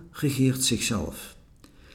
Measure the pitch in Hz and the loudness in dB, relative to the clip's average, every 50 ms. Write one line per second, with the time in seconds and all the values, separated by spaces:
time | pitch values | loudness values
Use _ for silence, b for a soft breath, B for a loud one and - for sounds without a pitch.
0 | - - - - 151 143 113 123 135 131 127 131 - - 120 101 - - 117 98 | -14 -16 -6 -2 -2 0 2 4 4 4 4 2 2 0 2 0 0 -2 0 -2
1 | 78 - - - - - - - - - - - b b b b b b | -2 -4 -8 -12 -14 -16 -18 -20 -20 -20 -20 -20 b b b b b b